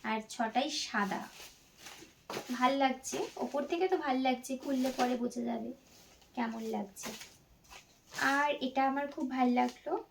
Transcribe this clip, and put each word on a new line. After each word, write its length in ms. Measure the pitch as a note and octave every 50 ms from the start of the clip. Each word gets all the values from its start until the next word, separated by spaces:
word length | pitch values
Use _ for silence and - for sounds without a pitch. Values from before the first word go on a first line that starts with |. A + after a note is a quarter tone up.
| -
আর 160 | A3 A3 A3 G#3+ -
ছটাই 400 | - - A3+ A3 - B3 C#4 D#4
সাদা। 520 | - - - - - G#3+ G3+ F#3+ F3+ E3+ - - - - - - - - - - - - - - - - - - - _ - - - - - - B3+
ভাল 140 | A#3+ B3+ B3+ C#4 C#4 C4+
লাগছে, 340 | C4 B3 B3+ - - - - G#4 - -
ওপর 260 | - B3+ B3 - C#4+ C#4+ -
থেকে 140 | F4 E4+ F#4
তো 100 | F#4 F#4+
ভাল 200 | D#4+ D4+ C#4+ B3+ C4 C4
লাগছে, 240 | C4 B3+ A#3+ - - C4+
খুললে 320 | B3+ - C#4+ C4+ B3+ B3+ C4 B3+
পরে 180 | - B3 B3 B3 A3+
বোঝা 200 | A#3+ A#3+ - B3 A#3 A#3
যাবে 200 | A#3 A3 A3+ A#3+ B3+ - - - - - - - - - - - -
কেমন 280 | B3+ A#3 A3+ A3+ A3+ A3+ A3 A3
লাগছে। 340 | G#3 G3+ F#3+ - - - A3 G#3+ - - - - - - _ - _ _ - - - - _ - _ _ - - - - C4+ C#4
আর 140 | C#4+ D4 D4 D4 - C4
এটা 140 | B3+ - C4+ C4+ C4+
আমার 160 | C4+ C#4 C#4+ C#4+ -
খুব 100 | D#4+ C#4+ B3+ B3+
ভাল 120 | C4 B3+ B3 A#3+ B3
লাগলো 340 | B3 B3 - - - - F4 A4 A4 _